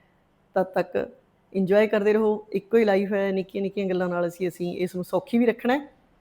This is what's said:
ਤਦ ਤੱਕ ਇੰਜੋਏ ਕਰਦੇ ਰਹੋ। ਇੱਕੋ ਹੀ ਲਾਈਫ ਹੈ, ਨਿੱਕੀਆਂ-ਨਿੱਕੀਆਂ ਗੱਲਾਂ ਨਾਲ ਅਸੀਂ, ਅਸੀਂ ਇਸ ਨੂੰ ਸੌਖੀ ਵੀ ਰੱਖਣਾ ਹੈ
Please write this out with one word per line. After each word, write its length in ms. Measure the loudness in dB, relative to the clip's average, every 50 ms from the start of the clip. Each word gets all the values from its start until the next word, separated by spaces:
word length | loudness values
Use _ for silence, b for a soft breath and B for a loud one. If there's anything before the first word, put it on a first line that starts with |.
| b b b b b _ _ _ _ _ -2
ਤਦ 80 | -2 -2
ਤੱਕ 460 | -2 -2 -4 -4 -2 -4 -6 -6 -6 -10 _ _ _ _ _ _ _ -2
ਇੰਜੋਏ 340 | -2 0 4 4 4 4
ਕਰਦੇ 260 | 4 2 2 2 2 2
ਰਹੋ। 340 | 4 2 2 0 -2 -6 -6
ਇੱਕੋ 260 | -6 -6 -4 2 2
ਹੀ 80 | 4 4
ਲਾਈਫ 280 | 4 2 2 2 0 -2
ਹੈ, 180 | -2 0 0
ਨਿੱਕੀਆਂ-ਨਿੱਕੀਆਂ 560 | -2 -2 -4 -4 -6 -6 -6 -4 -4 -4 -4
ਗੱਲਾਂ 220 | -2 -2 -2 -2 -2
ਨਾਲ 180 | -2 -2 -2
ਅਸੀਂ, 200 | -4 -4 -4 -6
ਅਸੀਂ 300 | -6 -4 -4 -6 -6 -4
ਇਸ 180 | -4 -4 -4 -4
ਨੂੰ 80 | -8 -8
ਸੌਖੀ 340 | -4 -4 -4 -2 0 0
ਵੀ 80 | 2 2
ਰੱਖਣਾ 320 | 2 0 0 -2 -2 -2
ਹੈ 160 | -2 -2 -10 _ _ _ _ _ _